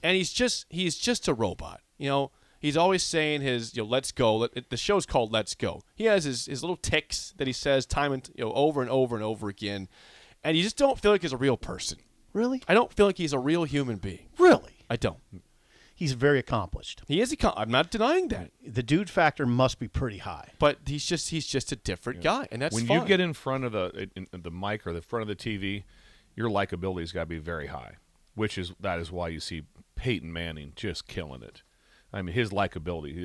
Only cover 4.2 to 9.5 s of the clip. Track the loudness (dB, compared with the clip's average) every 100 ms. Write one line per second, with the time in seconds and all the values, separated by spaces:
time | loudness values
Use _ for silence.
4.2 | 4 4 0 -4 -8 -6 2 2 2 0
5.2 | 2 0 -2 -4 -4 -4 _ -2 4 4
6.2 | 2 -4 -6 -6 -4 -4 0 0 0 -10
7.2 | -10 -4 -2 0 2 2 2 0 0 0
8.2 | -6 -6 -2 4 4 2 0 2 2 0
9.2 | -2 -4 -6